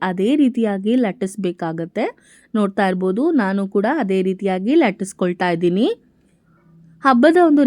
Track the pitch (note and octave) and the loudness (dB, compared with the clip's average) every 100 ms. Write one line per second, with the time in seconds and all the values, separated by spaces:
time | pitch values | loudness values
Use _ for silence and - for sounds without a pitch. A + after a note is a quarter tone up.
0 | F#3 F#3 G3+ D4+ C4+ A#3+ A3 G3 G3+ B3 | -4 -2 0 2 2 0 -2 -2 0 0
1 | A3+ F3+ F#3+ G3 F3+ F3 E3+ E3 E3 - | 0 -2 -8 -6 -6 -4 -6 -6 -8 -6
2 | C#4+ B4 _ _ _ A3 G3+ G3 G3 F#3 | -6 -8 _ _ _ -2 -2 0 -2 0
3 | F#3 F#3+ D#4 D#4+ G3 G3 G3 G3+ G#3 D#4 | -2 0 0 0 0 -2 -2 -2 0 0
4 | G3+ F#3+ F#3 F#3 G3 F#3 G3 D#4+ B3+ F#3+ | 0 0 -2 -2 -4 -4 0 2 2 0
5 | F#3+ - F#3 F3+ F3+ E3+ F3 F3+ C#4 A#4 | -8 -4 -4 -2 -2 0 0 0 0 -4
6 | _ _ _ _ _ _ _ _ - _ | _ _ _ _ _ _ _ _ -20 _
7 | C4+ B3 D4 E4+ E4+ D4 | 0 4 6 6 4 4